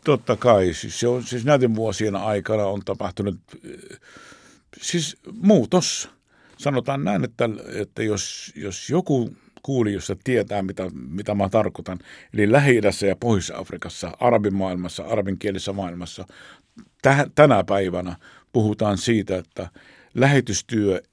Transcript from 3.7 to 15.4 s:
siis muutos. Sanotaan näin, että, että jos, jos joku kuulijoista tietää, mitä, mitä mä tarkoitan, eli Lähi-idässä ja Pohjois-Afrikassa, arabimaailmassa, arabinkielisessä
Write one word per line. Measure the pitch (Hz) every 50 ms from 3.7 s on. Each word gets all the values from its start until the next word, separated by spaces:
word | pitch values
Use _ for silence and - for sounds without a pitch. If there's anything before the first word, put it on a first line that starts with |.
| - - - - - - _ - - - - - - - _ - _ _ _ _ - -
siis | - - - 175 160 - - - - - -
muutos. | 226 175 196 214 170 117 - - 185 - - - - - - _ _ _ _ _ _ _ _ _ -
Sanotaan | - 143 143 127 120 - 139 139 143
näin, | 170 104 95 123
että, | 120 - - 120 117 110 98 - - -
että | 95 104 - - - 113
jos, | 110 104 98 - - - - - - -
jos | - - 101 95 - - -
joku | 127 170 185 - 151 131 120 - - _ _ _ _ - -
kuulijoista | - 139 127 117 104 101 92 - - 101 - -
tietää, | - 123 113 101 - 104 101
mitä, | 98 95 95 - 95 90 78
mitä | 71 62 65 76 95 104 - 104
mä | 101 101 98
tarkoitan, | 98 113 104 98 - - 87 - 92 87 - - - - - - -
eli | 107 104 101
Lähi-idässä | 113 143 143 143 127 113 104 101 92 - 101 98
ja | 95
Pohjois-Afrikassa, | - - 120 113 98 85 - - - 95 - - 90 - 87 - - - 87 80 -
arabimaailmassa, | - 123 120 110 104 104 95 98 95 95 92 90 90 87 - - -
arabinkielisessä | 76 113 107 98 95 98 -